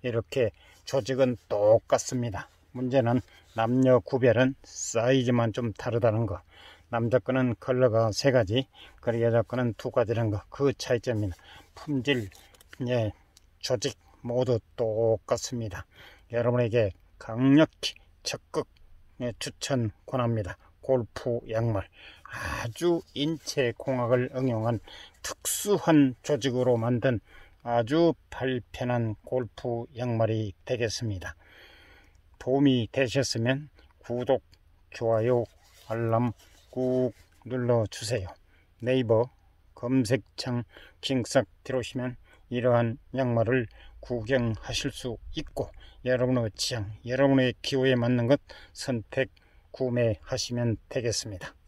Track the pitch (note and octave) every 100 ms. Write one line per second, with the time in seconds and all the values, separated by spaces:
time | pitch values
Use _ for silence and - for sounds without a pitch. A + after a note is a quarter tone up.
0 | B2+ A2+ - C3+ A2+ _ _ - - C3+
1 | A2+ C3 B2+ A#2+ _ G#2 G#2 A2+ _ B2
2 | - B2+ A#2+ F#2 - _ _ B2 B2+ C3+
3 | A#2 B2 - - _ - A2+ B2+ C3 B2
4 | - C3 B2 A2+ C3 C#3 - - - A2+
5 | A#2 C3+ B2 B2 A#2 G#2 A#2+ - - A2+
6 | A#2 G#2+ A2+ F2 - - - - _ A#2
7 | A#2 A#2+ - C3 B2+ A2+ - B2+ B2+ A2
8 | A2+ G2 C#3+ B2+ F#2+ A#2 C3 _ - -
9 | - A#2 A#2 A#2 A2 B2 B2 G#2+ B2+ B2+
10 | G#2+ A2+ A2+ G#2 - - C#3 A#2 - B2
11 | C3 A2+ G#2 F2 - - - - - C#3+
12 | B2 C3 G2+ - - _ _ - B2 B2
13 | G#2+ - _ _ _ _ - B2 C3+ -
14 | _ _ A#2+ A#2+ B2+ A#2 _ - A2+ A2
15 | A2+ A2+ - A#2+ - A#2+ A2 F2+ - -
16 | - - _ A#2 A#2+ B2 A#2+ A#2 G#2 -
17 | _ _ - A2+ C3 C#3+ D#3 _ - -
18 | _ _ - - _ D#3+ - _ - -
19 | - _ B2 A2 - - - C3+ A2 -
20 | - C3 A#2+ A2+ F#2 - _ _ - C3
21 | A2+ - - A#2+ - A2 A#2 G2+ - -
22 | - - - - F2 A2+ A#2 - E3+ E3+
23 | - - D3 D#3+ - - B2 A2+ - B2+
24 | A#2+ B2 B2+ C3 C3 A2+ A2+ A2+ - -
25 | - _ - - - - G#3 G3 - D#3
26 | C3+ B2 - D3 C3+ B2 B2+ A#2+ A#2 B2
27 | C3+ B2 _ - - _ A#2+ A#2+ A2+ D3+
28 | E3+ D3 _ - C3 B2+ - - B2 B2
29 | A2+ G#2+ - C3 A#2 - B2 A#2 A#2 A2+
30 | B2 A2+ A2+ A2 G#2+ - - B2 A#2 -
31 | A#2 F#2+ - - _ - - - - -
32 | _ _ _ _ - C3+ C#3+ B2+ A2 -
33 | C3 C#3 B2+ B2+ A#2 C3+ D3 _ - _
34 | - A#2+ B2 C3 _ _ _ _ _ -
35 | A2+ A2+ A2+ B2 A2+ _ _ - - A2+
36 | A#2 A2+ B2 G#2+ - - _ - B2+ B2+
37 | B2+ - _ _ A#2 B2+ B2 A#2+ G#2+ -
38 | G#2+ A2+ F#2 - _ _ _ _ A2+ C3
39 | A#2 A2+ B2 _ _ _ _ - A#2+ C3+
40 | A2 B2+ - - - A#2+ A2+ - - _
41 | - C3 A2 C#3 A2+ - - B2+ A2+ B2+
42 | B2+ B2 - - - A#2+ B2 A#2+ A#2 A2+
43 | - B2+ C3 A#2 A2 B2+ A2+ - - -
44 | - B2 G#2+ C3 A#2 G#2+ - A#2+ C#3 -
45 | C3 A2+ - - D3+ - B2+ - - -
46 | B2 B2+ B2+ B2+ A2+ - - B2 G2+ G#2
47 | A#2+ B2+ C#3 C3+ B2+ A2+ - C#3 C3 B2+
48 | A#2+ B2 A#2+ C#3+ _ - - - - A#2+
49 | - - C3+ _ _ _ _ - C3 A#2+
50 | A#2 G#2 - C3 - B2 A#2+ G#2+ _ C3+
51 | A#2 G#2 A2 F#2 - -